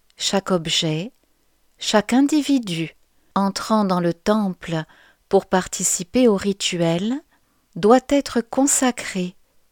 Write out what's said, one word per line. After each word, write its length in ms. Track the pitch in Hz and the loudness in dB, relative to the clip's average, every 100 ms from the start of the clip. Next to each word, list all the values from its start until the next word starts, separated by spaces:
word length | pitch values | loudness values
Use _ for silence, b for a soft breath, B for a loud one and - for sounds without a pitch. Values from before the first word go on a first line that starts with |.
| _ - | _ -8
Chaque 340 | - 196 - | -4 -2 0
objet, 600 | 185 160 - 165 156 208 _ _ _ _ _ _ - | -2 -2 -2 -2 -4 -6 _ _ _ _ _ _ -12
chaque 340 | - 214 - | 0 0 2
individu 840 | 247 285 302 277 277 214 165 160 _ _ _ _ | 2 2 2 2 0 -2 -6 -8 _ _ _ _
entrant 500 | 196 196 190 - 220 | -2 -2 -4 -2 0
dans 160 | 196 180 | 2 0
le 120 | 170 | 0
temple 680 | 165 - 214 202 175 - 165 156 b b b - | -2 0 0 0 -6 -6 -6 -8 b b b 0
pour 180 | 196 - | 0 2
participer 800 | 185 - - 185 - 180 254 247 | -2 -2 -6 -4 -4 -2 2 4
au 100 | 196 | 2
rituel 760 | 202 196 - 175 165 170 208 277 _ _ _ _ _ 180 | -2 -4 -4 0 0 0 -2 -6 _ _ _ _ _ 0
doit 240 | 202 254 - | 4 4 4
être 320 | 285 - 233 | 0 0 -4
consacré 960 | - - 277 - 254 240 - 190 180 - _ _ _ | -4 -2 0 2 0 -2 -8 -6 -6 -8 _ _ _